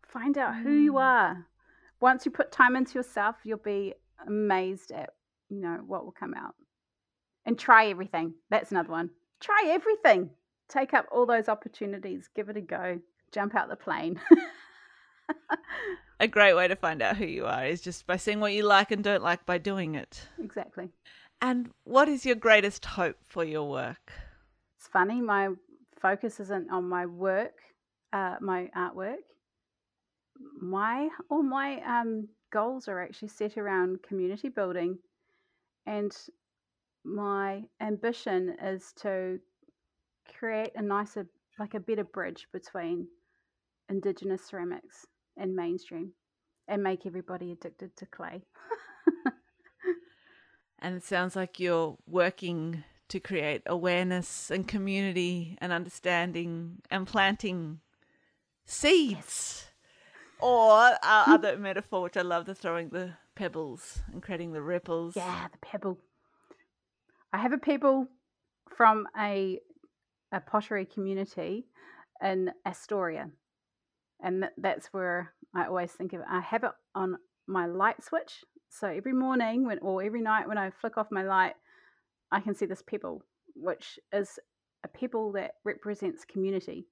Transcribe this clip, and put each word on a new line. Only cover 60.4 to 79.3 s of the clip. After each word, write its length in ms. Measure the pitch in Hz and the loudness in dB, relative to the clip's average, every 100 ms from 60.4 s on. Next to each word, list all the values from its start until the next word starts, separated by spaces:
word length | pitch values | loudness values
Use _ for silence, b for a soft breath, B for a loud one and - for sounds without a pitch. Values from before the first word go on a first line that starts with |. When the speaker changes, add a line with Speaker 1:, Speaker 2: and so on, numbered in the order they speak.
Speaker 2:
Or 320 | 247 240 220 | 2 6 10
our 260 | 220 247 - | 10 10 8
Speaker 1:
<laughs> 240 | 165 214 240 | 6 6 8
Speaker 2:
other 280 | 320 208 185 | 6 6 -2
metaphor, 460 | 202 190 - 190 | -4 -6 -2 -4
which 160 | 175 196 | -2 -2
I 40 | |
love, 220 | 180 170 | 0 -2
the 100 | 170 | -2
throwing 360 | 190 185 170 165 | -8 -4 -4 -4
the 240 | 175 180 165 _ | -8 -8 -12 _
pebbles 680 | - 185 160 151 120 - - - | -8 -6 -6 -8 -12 -12 -10 -10
and 100 | 175 | -12
creating 300 | - 175 170 | -10 -8 -6
the 80 | 156 | -8
ripples. 540 | 147 175 175 165 170 185 | -4 -6 -2 -4 -4 -6
Speaker 1:
Yeah, 300 | 180 175 175 | -6 -8 -10
the 80 | - | -14
pebble. 400 | - 202 196 180 _ _ b b b b b _ _ _ _ _ _ | -12 -8 -8 -8 _ _ b b b b b _ _ _ _ _ _
I 60 | 190 | -2
have 140 | 240 | 0
a 40 | 269 | 0
pebble 500 | - 285 277 269 262 _ _ _ _ _ _ - | 0 2 4 2 0 _ _ _ _ _ _ 4
from 300 | 226 214 202 220 | 6 6 -2 -6
a, 420 | 208 196 190 185 _ - _ _ _ _ _ | -2 -2 -2 -4 _ -20 _ _ _ _ _
a 80 | 190 | -10
pottery 440 | - 214 208 208 | -2 -2 -2 -4
community 840 | 190 - 196 190 196 - 165 208 - b b b b - | -4 -6 -4 -4 -6 -8 -6 -8 -10 b b b b -6
in 280 | 196 185 180 - 196 | -2 0 -2 -4 -10
Astoria. 640 | 175 - 208 175 156 151 - _ _ _ _ _ _ _ _ | -10 -6 -2 -2 -4 -10 -14 _ _ _ _ _ _ _ _
And 200 | 180 185 | -4 -2
th-, 100 | 196 - | -4 -4
that's 300 | - - - | -2 -2 -6
where 400 | 196 180 175 175 _ - | -6 -4 -4 -6 _ -8
I 100 | 180 - | -4 -2
always 260 | 180 175 | -2 -4
think 200 | - 185 | -8 -10
of 80 | 175 | -8
it. 60 | - | -6
I 100 | 180 | -6
have 240 | 170 226 | -2 -2
it 80 | 240 - _ | -2 -6 _
on 220 | 196 185 180 _ _ - | -6 -4 -6 _ _ -4
my 180 | 190 170 | -2 -2
light 360 | 180 208 - | 2 0 0
switch. 400 | - - - - - _ _ | -4 -6 -6 -18 -20 _ _
So 180 | - 202 | -8 -6
every 240 | 170 233 | -4 -2
morning 540 | 254 262 | -2 0